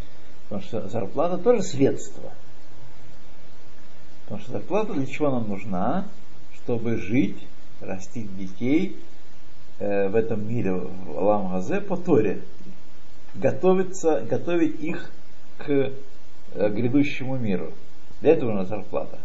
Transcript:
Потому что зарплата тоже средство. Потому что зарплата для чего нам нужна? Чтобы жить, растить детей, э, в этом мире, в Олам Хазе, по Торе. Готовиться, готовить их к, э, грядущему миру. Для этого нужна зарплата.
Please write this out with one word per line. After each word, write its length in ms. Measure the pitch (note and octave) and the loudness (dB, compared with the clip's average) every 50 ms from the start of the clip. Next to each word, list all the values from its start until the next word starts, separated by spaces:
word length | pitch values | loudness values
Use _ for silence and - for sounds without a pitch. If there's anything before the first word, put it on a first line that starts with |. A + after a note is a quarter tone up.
| - - - - - - - - - | 0 0 0 -2 -2 -2 -2 -2 -2
Потому 140 | - G#2+ G2 | -2 -2 -2
что 260 | - - A#2+ - - F#2+ | -2 -2 -2 -2 -2 -2
зарплата 480 | A2+ A2+ G2+ F#2 - B2+ D#3 F3 F3+ | -2 -2 -2 0 0 0 0 0 0
тоже 260 | F3 F3+ A#3+ B3 G#3+ F#3 | 0 2 2 2 2 0
средство. 680 | - - B2+ C#3 A2 F2 - - - - - - - - - - - - - - - - - - - - - - - - - - - - - - - - - - - - - - - - - - - - - - | 0 2 2 2 2 2 0 0 -2 -2 -2 -2 -2 -2 -2 -2 -2 -2 -2 -2 -2 -2 -2 -2 -2 -2 -2 -2 -2 -2 -2 0 0 0 0 0 0 0 0 0 0 0 0 -2 -2 -2 -2 -2 -2 -2 -2 -2
Потому 180 | - G#2+ G2 | -2 -2 -2
что 100 | - - - | -2 -2 -2
зарплата 400 | G#2+ - - E3+ G#3+ G#3+ - - | -2 0 0 0 0 0 0 0
для 140 | C#3+ C3+ | 0 0
чего 240 | B2+ - - D3+ C#3+ | 0 0 0 0 2
нам 180 | C3 A#2+ A2+ G2+ | 2 0 0 0
нужна? 560 | G2+ F#2+ - A2+ F#2 F2+ F#2 A#2+ D#3 F#3+ F#3 - - - - - - - - - - | 0 0 0 0 0 0 0 0 0 0 0 0 0 0 -2 -2 -2 -2 -2 -2 0
Чтобы 440 | - - - A#2+ A2 G#2 A#2 A2+ | 0 0 0 0 0 0 0 0
жить, 500 | G#2 - - A2+ C3+ F3+ G#3 F#3+ - - - - - - - - - | 0 0 2 2 2 2 2 0 0 -2 -2 -2 -2 0 0 0 -2
растить 540 | G#2+ G2 F#2+ F#2 - - - A#2+ G#2+ G2 F#2+ | -2 -2 -2 -2 -2 -2 -2 0 0 0 0
детей, 580 | F#2+ G2 F#2 - - A#2 B2+ D3 E3+ G3 G3 - - - - - - - - - - - - - - - - - - | 0 0 0 0 0 0 2 2 2 2 0 0 0 -2 -2 0 0 0 0 0 -2 -2 -2 0 0 0 0 0 0
э, 280 | G#2 G2+ G2+ G2+ G2 | 0 2 2 2 2
в 80 | G2 G2+ | 2 2
этом 320 | A2+ G#2 A2 A2+ G#2 G#2 | 2 2 2 0 0 0
мире, 240 | G#2+ A#2+ A#2+ G2 F#2+ F#2 | 0 0 0 2 2 0
в 440 | F2+ F2 - - F#2 F#2 D#2 D2+ | 0 0 0 0 0 -2 -2 0
Олам 320 | D#2 F#2 G#2 G#2 G#2 G2 F2+ | 0 2 2 2 2 0 0
Хазе, 300 | F#2 F#2 F#2 G2+ F3 G3+ | 0 0 0 0 0 0
по 160 | - - F#3 | 0 0 0
Торе. 440 | - - F3+ D3+ A2+ G#2+ F#2 F2+ - - - - - - - - - - - - - - - - - - - - | 0 2 2 4 4 4 2 0 0 -2 -2 -2 -2 -2 -2 -2 -2 -2 -2 -2 -2 -2 -2 -2 -2 -2 -2 -2
Готовиться, 880 | F#3+ F#3 B2 - - F3 F#3 F#3 F#3+ F#3 - - - - D#3+ D3+ C3 | 0 0 0 0 2 2 2 2 2 2 0 0 0 0 0 0 0
готовить 580 | B2 A#2 B2 B2 B2+ E3 F3 E3+ D#3+ C#3+ - - | 0 0 0 0 0 0 2 2 2 0 0 0
их 300 | D3+ D#3+ - - - - - - - - - - - - - | -2 -2 -2 -2 -2 -2 -2 -2 -2 -2 -2 -2 -2 -2 -2
к, 340 | - - D3 C#3+ C3+ C3 - B2+ - - - - - - - - - - - - | -2 0 0 0 0 0 0 0 -2 -2 -2 -2 -2 -2 -2 -2 -2 -2 -2 0
э, 160 | - G2+ G#2+ | 0 0 2
грядущему 680 | G#2 G#2 A#2+ A#2+ C3 D3 C#3 - - - C3 B2+ C3 | 2 0 0 2 4 4 2 2 0 0 0 0 0
миру. 360 | C3 A#2 G#2 F#2+ F2 D#2+ D#2 - - - - - - - - - - | 0 0 0 0 0 0 0 0 0 0 0 0 0 0 0 0 2
Для 120 | G#2 C3+ E3 | 4 4 4
этого 180 | - - A2+ | 4 2 0
нужна 140 | G#2+ G2 F#2 | 0 0 0
зарплата. 520 | F#2 G#2+ G#2 G2 - D2+ C#2+ - - - - | 0 -2 -2 -2 -2 -2 -2 -2 -2 -2 -2